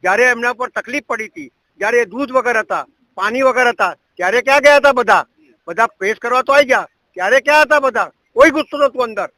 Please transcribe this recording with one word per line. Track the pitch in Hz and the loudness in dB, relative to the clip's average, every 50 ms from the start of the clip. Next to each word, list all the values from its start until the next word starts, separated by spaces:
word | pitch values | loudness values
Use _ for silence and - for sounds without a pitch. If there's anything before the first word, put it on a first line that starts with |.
| - | -2
જ્યારે | 180 190 214 247 | -2 0 2 2
એમના | 254 247 233 233 240 247 | 0 0 0 -4 -6 -4
પર | 214 247 240 | _ -8 -8
તકલીફ | _ 214 202 - 247 294 - _ | _ -12 -12 -8 -8 -10 -8 _
પડી | 240 220 220 | -10 -10 -10
હતી, | 196 _ 170 147 127 _ _ _ _ _ _ | -14 _ -18 -20 -20 _ _ _ _ _ _
જ્યારે | 196 214 233 240 233 | -6 -2 0 0 -2
દૂધ | 190 180 247 285 240 | -2 -4 -8 -8 -2
વગર | 254 262 240 247 233 220 | -2 -2 -2 0 -2 -2
હતા, | 208 _ 196 160 135 _ _ _ _ _ _ - | -4 _ -6 -8 -8 _ _ _ _ _ _ -6
પાણી | 185 208 226 254 | -6 -4 -2 0
વગર | 269 262 240 240 254 240 | 0 0 0 2 0 0
હતા, | 233 _ 208 180 156 _ _ _ _ | 0 _ -4 -4 -4 _ _ _ _
ત્યારે | - 175 185 202 247 | -6 -4 -2 -2 -2
ક્યાં | 247 269 269 285 | 0 2 0 4
ગયા | 269 285 294 | 6 6 4
હતા | 285 277 285 | 6 4 4
બધા? | 269 254 240 214 208 175 143 _ _ _ _ _ 120 _ _ - | 2 2 2 2 2 2 2 _ _ _ _ _ _ _ _ -12
બધા | 170 165 - - | -2 -2 -2 -2
પ્રેસ | _ _ 190 196 220 214 | _ _ -6 -6 -6 -6
કરવા | - 233 247 254 | -6 -2 -2 -2
તો | 254 - 277 | 0 2 2
આવી | 285 294 | 2 4
ગયા, | 247 262 214 175 - _ _ _ _ _ 180 | 2 0 -2 -2 -6 _ _ _ _ _ -6
ત્યારે | 180 196 240 269 | -2 0 0 0
ક્યાં | - 285 294 302 | 2 2 2 4
હતા | 302 262 302 294 | 4 4 2 0
બધા? | 269 262 226 233 190 156 _ _ _ _ _ | 0 0 -2 -2 -6 -6 _ _ _ _ _
કોઈ | 220 269 320 | 4 4 4
ગુસ્સો | 269 311 294 _ - 285 | 4 0 -6 _ -2 -2
નહોતું | 285 269 254 254 254 | -2 -2 0 -4 -6
અંદર. | 226 220 202 180 147 _ | -6 -4 -8 -8 -10 _